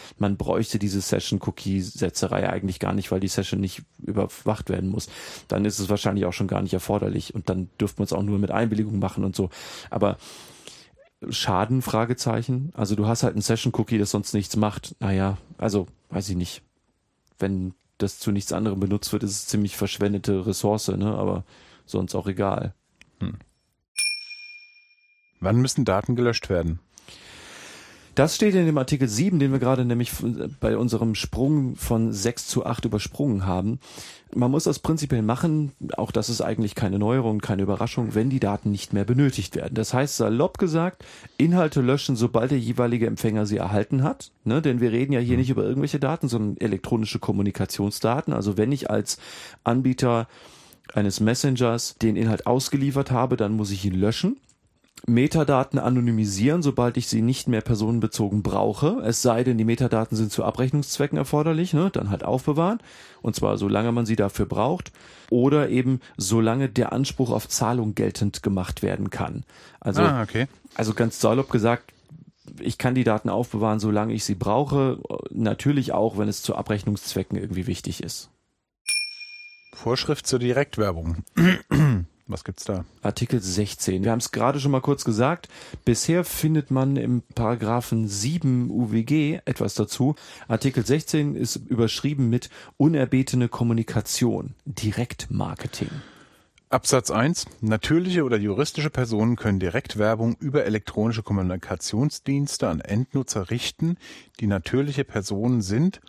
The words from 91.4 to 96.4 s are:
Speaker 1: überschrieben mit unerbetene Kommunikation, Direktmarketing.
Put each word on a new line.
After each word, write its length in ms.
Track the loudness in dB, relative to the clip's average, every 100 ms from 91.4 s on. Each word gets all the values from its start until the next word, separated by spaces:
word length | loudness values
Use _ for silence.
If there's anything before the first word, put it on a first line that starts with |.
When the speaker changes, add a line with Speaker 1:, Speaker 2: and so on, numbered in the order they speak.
| -4 -4
Speaker 1:
überschrieben 720 | -4 0 0 0 -4 0 2
mit 200 | 2 -2 -18 -20 2
unerbetene 720 | 4 4 2 2 2 2 0
Kommunikation, 1080 | 0 2 2 0 -2 -2 0 0 0 -6 -12
Direktmarketing. 1300 | -12 -4 -4 -2 -4 -6 -6 -4 -4 -6 -10 -6 -8 -8 -14 -20 -20 _